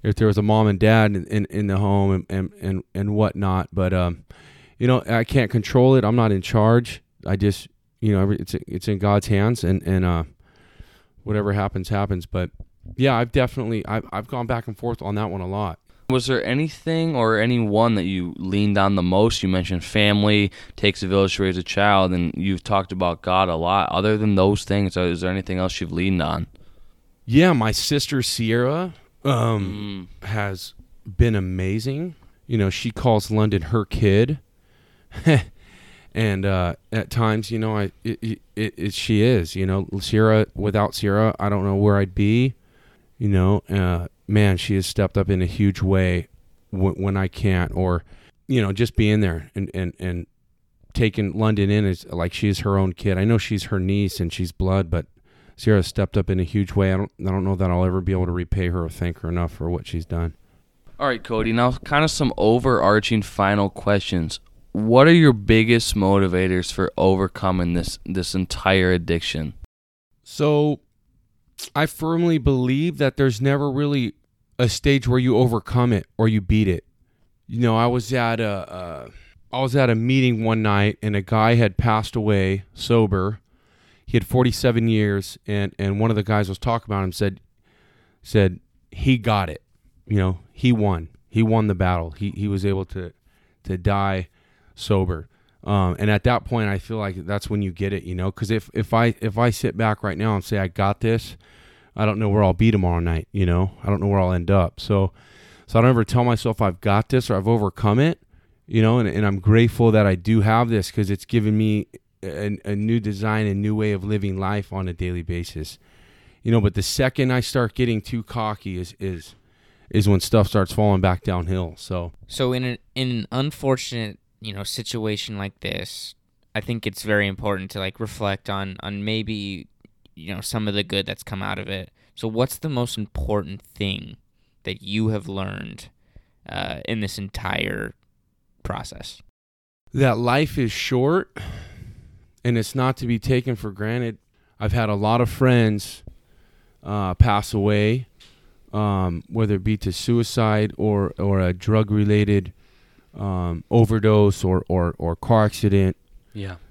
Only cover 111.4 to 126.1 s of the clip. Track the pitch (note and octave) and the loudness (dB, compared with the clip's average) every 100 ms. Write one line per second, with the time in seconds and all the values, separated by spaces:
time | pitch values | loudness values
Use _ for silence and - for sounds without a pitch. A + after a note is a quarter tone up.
111.4 | G#2+ G#2+ A2 G#2+ - - _ _ F#2+ D2+ | 2 2 2 0 -4 -16 _ _ -10 -6
112.4 | G#2 G#2 G2+ G2+ G#2+ A#2 G#2 G2 G#2+ G#2+ | -6 -6 -6 -4 0 -2 -2 -4 -2 0
113.4 | G#2 G2 G#2 G#2+ G#2+ G2+ G2+ G#2+ G2 F#2+ | 0 -2 -2 0 -2 -2 -2 -2 -2 -4
114.4 | F#2+ G#2 G2 F#2+ F2+ E2+ F2+ F2+ E2 F2 | -4 -4 -6 -6 -6 -6 -6 -6 -6 -6
115.4 | E2+ D#2+ D2+ - _ _ - _ _ _ | -6 -10 -12 -14 _ _ -20 _ _ _
116.4 | A2+ A#2 G2 G2 F#2 - C3 - C3 B2+ | 0 2 2 0 -4 0 -2 0 0 0
117.4 | A#2 C3+ A2+ - A#2+ A2 - A#2 G#2 B2 | 0 -2 -2 0 0 0 -4 -8 -6 -6
118.4 | A2 G#2 G2 F2+ F2+ - F#2+ F2 - _ | -6 -6 -8 -8 -10 -10 -8 -8 -14 _
119.4 | _ _ _ _ _ G#2+ G2+ G2 - A2+ | _ _ _ _ _ 2 4 4 4 2
120.4 | G2+ G#2+ F#2 - G#2+ F#2+ F#2 F2+ - F2+ | 4 0 0 0 2 2 0 -2 -4 -4
121.4 | E2+ F#2 E2+ D#2+ - F2+ E2+ - - - | -4 -4 -6 -12 -10 -8 -8 -14 -16 -4
122.4 | B2+ B2+ B2+ A#2+ _ - B2+ A#2 - B2 | -2 -2 -6 -8 _ -6 -4 -4 -4 -4
123.4 | C#3+ - C#3 B2+ - A#2+ G#2+ G#2 _ _ | -4 -4 -2 -2 -2 -8 -8 -12 _ _
124.4 | A2 G2 G2 - A2+ A#2 A2 G#2 - G2+ | -12 -10 -8 -8 -8 -4 -4 -4 -6 -8
125.4 | G2 _ G2 G#2+ F2+ - - | -8 _ -8 -8 -10 -14 -16